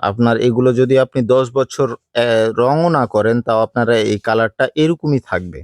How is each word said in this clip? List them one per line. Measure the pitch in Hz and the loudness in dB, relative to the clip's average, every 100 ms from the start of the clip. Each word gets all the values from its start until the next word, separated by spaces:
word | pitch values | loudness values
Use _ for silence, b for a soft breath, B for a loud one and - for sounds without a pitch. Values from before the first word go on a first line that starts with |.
আপনার | 101 107 117 113 | -4 0 0 2
এগুলো | 120 117 127 | 0 2 0
যদি | 120 127 135 | 2 2 2
আপনি | 131 135 | 0 -2
দশ | 113 131 123 | 0 0 0
বছর, | 135 127 - 131 117 _ | -2 -4 -2 -4 -4 _
এ, | 117 120 113 113 107 | -4 0 2 0 0
রঙও | 123 151 170 | 0 2 0
না | 151 120 | 0 0
করেন, | 107 110 120 | 0 0 0
তাও | - 110 | 0 -2
আপনারা | 110 123 117 117 | 0 -2 0 2
এই | 107 104 | 0 -2
কালারটা | - 113 113 - 131 | -2 0 0 -2 -4
এরকমই | 156 156 170 151 135 | 0 -2 0 -2 -2
থাকবে। | - 90 90 69 | -2 -6 -6 -14